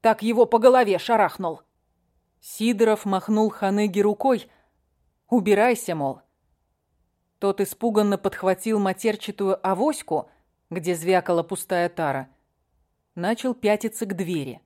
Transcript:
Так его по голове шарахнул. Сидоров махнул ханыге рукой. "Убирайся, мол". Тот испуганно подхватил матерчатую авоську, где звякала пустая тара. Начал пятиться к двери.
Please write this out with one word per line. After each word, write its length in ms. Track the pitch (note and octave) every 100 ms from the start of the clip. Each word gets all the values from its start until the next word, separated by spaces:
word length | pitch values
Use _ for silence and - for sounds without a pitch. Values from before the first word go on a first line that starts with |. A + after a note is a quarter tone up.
Так 220 | A3+ A3
его 240 | G#3+ A#3 A#3
по 100 | A#3+
голове 400 | B3 B3+ A3+ F#3
шарахнул. 640 | - A3+ F#3 - F3+ D#3+ _ _ _ _ _ _ _ _
Сидоров 680 | - - A3+ G#3 A3 G#3+ G3+
махнул 440 | F#3+ G3+ G#3+ A3
ханыге 520 | - G3 G3+ G#3 F#3
рукой. 480 | G#3 G#3 C4+ A#3+ - _ _ _ _ _ _ _ _
"Убирайся, 680 | A#3+ F#3+ G3+ A#3+ A#3 - E3
мол". 260 | C#3 - _ _ _ _ _ _ _ _ _ _ _ _
Тот 240 | G3 G3
испуганно 560 | G3 - A#3 G#3+ G#3 G3
подхватил 600 | G3 - F#3 F#3 A3+ G#3+
матерчатую 880 | G3 F#3 A3+ G#3+ - G3+ G3 F#3+ F#3
авоську, 640 | F#3+ C#4+ D4 - D3+ - _ _ _ _
где 260 | F3 E3 F3
звякала 480 | E3 F#3 F3+ E3+
пустая 440 | E3 F#3 - F3+ E3+
тара. 420 | E3+ D#3 C3+ C3 _ _ _ _ _ _ _ _
Начал 400 | - F3+ A3+ B3+
пятиться 520 | B3 G#3 G#3 A3 - G3+
к 100 | F#3
двери. 460 | F3 E3+ C3 A#2